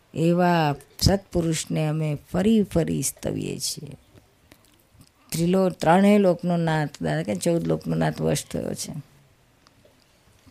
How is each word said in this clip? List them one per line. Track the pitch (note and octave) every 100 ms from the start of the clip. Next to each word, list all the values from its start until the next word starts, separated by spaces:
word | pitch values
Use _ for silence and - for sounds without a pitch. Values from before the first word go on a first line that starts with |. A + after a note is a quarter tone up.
| _
એવા | - E3 F3 F3 E3+ D3+ C#3 - -
સત્પુરુષને | - G3 - F3 E3 D#3+ - E3 D#3
અમે | D#3 D#3 D3 -
ફરી | F3 G3+ A3+
ફરી | F#3+ E3+ D#3 D#3
સ્તવીએ | C3+ - - - F#2+ F#2
છીએ. | - - - - _ - _ _ _ - _ _ _ _ - _ -
ત્રિલો-, | D#3+ E3+ F#3+ F#3
ત્રણેય | - D3 F3+ G3+ G#3
લોકનો | F#3+ F3 F3 E3+
નાથ, | E3 D#3 D3 -
દાદા | E3 D3+
કે | F#3+
ચૌદ | F#3+ E3+ E3+ E3
લોકનો | D#3+ E3
નાથ | E3 D#3+ D3+
વશ | D#3 D#3
થયો | - D#3+ -
છે. | - - D#3 - _ _ _ _ _ _ _ _ _ _ _ _ _ -